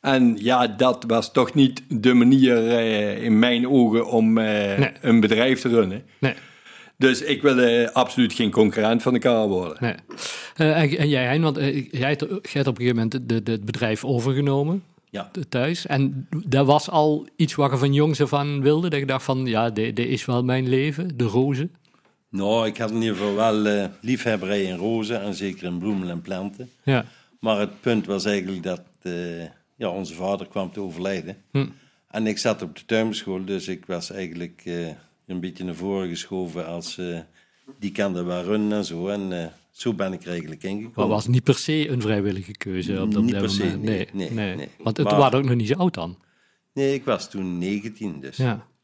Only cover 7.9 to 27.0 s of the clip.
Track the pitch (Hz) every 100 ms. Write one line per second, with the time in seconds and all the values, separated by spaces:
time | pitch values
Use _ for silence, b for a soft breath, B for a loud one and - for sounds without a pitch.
7.9 | 131 123 - 117 - 110 - 107 110 107
8.9 | 117 127 123 127 117 107 92 87 76 120
9.9 | - - - B B B - 156 156 151
10.9 | 156 147 139 123 147 160 139 135 139 127
11.9 | 135 131 147 147 190 - 143 135 117 123
12.9 | 117 113 127 120 113 101 110 104 120 117
13.9 | 107 - 127 120 131 143 139 147 190 -
14.9 | _ _ 101 - - 143 123 135 175 -
15.9 | 139 139 135 131 156 175 131 139 147 -
16.9 | 170 151 151 - _ 160 - 139 131 139
17.9 | 139 151 147 147 143 143 143 139 156 175
18.9 | 147 139 131 - 131 131 110 117 107 113
19.9 | 110 120 131 - 123 127 127 127 131 147
20.9 | 143 180 127 120 110 139 131 165 - _
21.9 | _ _ _ _ 95 98 113 110 107 110
22.9 | 113 113 95 104 101 113 107 104 104 95
23.9 | - 113 123 120 107 95 101 95 90 101
24.9 | 117 110 117 101 92 101 87 90 87 95
25.9 | 101 90 85 85 92 98 - 123 _ -
26.9 | 131